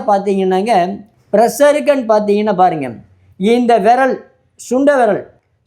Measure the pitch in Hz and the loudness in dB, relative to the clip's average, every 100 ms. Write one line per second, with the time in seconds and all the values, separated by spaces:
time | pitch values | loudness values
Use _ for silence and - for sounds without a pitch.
0 | 247 202 196 196 185 185 214 196 180 202 | 0 -2 0 -2 0 -2 0 0 -2 -6
1 | - _ _ 202 226 226 285 294 269 269 | -16 _ _ 0 0 2 2 2 0 -2
2 | 220 214 208 202 214 190 185 160 127 104 | 0 0 0 0 0 0 0 0 -8 -12
3 | - _ _ - 196 240 240 233 196 247 | -20 _ _ -4 0 2 2 2 2 2
4 | 269 208 - _ _ - - 247 277 277 | 0 -4 -10 _ _ -20 -6 -2 0 2
5 | 233 - - _ _ _ | 0 -2 -6 _ _ _